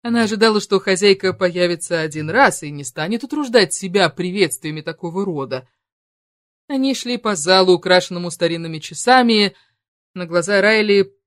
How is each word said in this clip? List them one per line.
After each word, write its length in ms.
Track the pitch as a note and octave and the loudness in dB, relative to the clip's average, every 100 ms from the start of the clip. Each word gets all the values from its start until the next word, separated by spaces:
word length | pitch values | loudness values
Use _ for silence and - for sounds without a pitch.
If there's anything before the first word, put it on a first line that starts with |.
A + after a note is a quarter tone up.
| A#3+ | -2
Она 160 | A#3 | 0
ожидала, 400 | A3 G#3+ A3 G#3+ | 0 2 2 2
что 180 | - F#3+ | 0 -2
хозяйка 540 | G3+ F#3 G3+ F#3+ F#3+ | 0 2 2 2 0
появится 640 | F3 F3+ F3 F3 E3+ - E3+ | 0 -2 0 0 -2 -4 -4
один 300 | D#3+ D3+ D#3 | -4 -6 -4
раз 320 | G#3+ C4 - | 2 2 2
и 80 | D3+ | -12
не 140 | D3 | -12
станет 400 | C3+ - D#3+ A3+ | -12 -8 -6 -6
утруждать 500 | B3+ D4+ C#4 A#3 F#3 | -6 -6 0 2 2
себя 340 | - F#3+ G3 E3+ | -2 -4 0 0
приветствиями 720 | - F3+ G3 E3+ - D#3 D#3 | -2 -6 -2 -2 -2 -10 -10
такого 440 | D3+ D#3 E3+ F3 G3 | -12 -12 -10 -6 -6
рода. 420 | D3+ C3+ C3 B2+ _ _ _ _ _ _ _ _ _ _ | -6 -8 -10 _ _ _ _ _ _ _ _ _ _ _
Они 260 | C#4 C4+ | -2 -2
шли 240 | B3 A#3+ A#3+ | -2 -6 -4
по 180 | A3+ F#3 | -4 -4
залу, 380 | D3+ F#3 F#3 | 2 4 4
украшенному 560 | F3+ F#3 F3+ F3+ F3 F3 | 2 4 2 2 -8 -8
старинными 480 | - E3+ E3 E3 D#3+ | -4 -4 -2 -8 -12
часами. 760 | - D#3 - B3+ A#3+ G#3+ G3+ _ _ _ _ _ _ | -12 -6 2 4 4 2 2 _ _ _ _ _ _
На 140 | F#3 F3 | -14 -2
глаза 340 | F3 E3+ G3+ | -2 2 2
Райли 500 | G3+ A3 G#3 G3+ F#3+ _ | 4 2 4 2 2 _